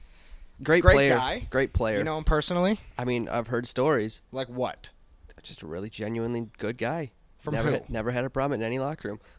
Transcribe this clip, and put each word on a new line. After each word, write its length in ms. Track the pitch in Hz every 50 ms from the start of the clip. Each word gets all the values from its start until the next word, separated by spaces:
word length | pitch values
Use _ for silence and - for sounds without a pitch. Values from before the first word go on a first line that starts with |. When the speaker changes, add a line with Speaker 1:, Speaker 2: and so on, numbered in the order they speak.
| - - - - - - - - - - - - 127
Speaker 1:
Great 180 | 135 160 180
Speaker 2:
Great 120 | 170 185 185
Speaker 1:
player. 240 | 139 139 139 127 123
Speaker 2:
guy. 300 | 127 135 175 247 240 -
Speaker 1:
Great 240 | - 131 135 - -
player. 240 | - 117 110 107 101
Speaker 2:
You 80 | -
know 120 | 156 156 156
him 60 | 156
personally? 560 | - 156 151 147 - 180 175 180 196 220 - - - - -
Speaker 1:
I 60 | 123
mean, 240 | 123 123 120 113 -
I've 200 | - 120 113 120
heard 200 | 123 117 123 -
stories. 540 | - - 131 151 151 120 107 110 - - - _
Speaker 2:
Like 160 | - 131 135 123
what? 440 | 123 123 123 98 - - - - - _ - _ - - - - - - -
Speaker 1:
Just 180 | - 82 -
a 60 | - 80
really 220 | 80 90 101 113
genuinely 580 | - - 107 107 117 117 113 117 120 117 117 104 - -
good 200 | - 104 123 120
guy. 340 | 110 117 156 170 151 120 - _ _ _ _ _
Speaker 2:
From 160 | - 151 147
Speaker 1:
Never 140 | 113 117 151
Speaker 2:
who? 60 | 143
Speaker 1:
had, 160 | - - -
never 220 | 120 113 107 120
had 120 | 123 123 127
a 60 | 135
problem 320 | - 135 135 143 143 107
in 40 | 113
any 140 | 113 123 131
locker 300 | 131 143 160 - - 101
room. 100 | 104 107 - - -